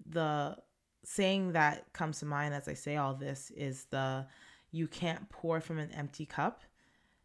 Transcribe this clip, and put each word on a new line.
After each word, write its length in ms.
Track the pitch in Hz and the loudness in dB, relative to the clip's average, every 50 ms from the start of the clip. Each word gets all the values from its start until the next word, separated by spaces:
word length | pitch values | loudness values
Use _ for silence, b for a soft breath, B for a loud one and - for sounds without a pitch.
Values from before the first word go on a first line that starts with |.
| - | -12
the 500 | 160 160 170 160 151 151 147 143 147 190 - - _ _ _ _ _ _ _ - | -4 0 2 2 2 2 2 0 0 -2 -8 -16 _ _ _ _ _ _ _ -14
saying 480 | - - - 196 185 196 196 190 180 165 | -8 0 4 4 6 6 4 2 4 6
that 400 | 160 151 147 151 - - - - | 6 6 6 6 2 -8 -12 -6
comes 260 | - 165 156 151 - | -4 -2 -2 -2 -4
to 80 | 147 | -4
mind 260 | 147 147 143 147 147 143 | -2 0 0 0 0 -2
as 140 | 143 139 | -2 -4
I 80 | 156 143 | -6 -8
say 220 | - - 147 147 | -6 -4 -2 0
all 180 | 147 143 135 135 | 2 2 0 0
this 360 | 135 139 139 139 135 - - - | -2 -4 -6 -6 -6 -8 -12 -8
is 320 | - 143 135 131 131 - | -4 -4 -4 -4 -6 -8
the, 400 | - - 135 135 135 131 135 135 135 B B B B B B B B - | -4 -2 0 2 2 0 -2 -4 -6 B B B B B B B B -2
"You 160 | 160 160 156 | -2 -2 -2
can't 400 | - - 180 170 165 - 202 - | -2 -2 -2 0 -2 -2 -6 -12
pour 320 | - - - 165 160 160 | -12 -6 0 2 2 2
from 180 | 160 - 165 156 | 0 -2 -4 -4
an 140 | 151 151 - | -4 -4 -4
empty 340 | 156 143 139 - - 156 | -6 -6 -6 -6 -8 -10
cup." 360 | - - - 147 202 240 - - - b b b b b b b b b b | -6 0 2 2 2 0 -2 -14 -20 b b b b b b b b b b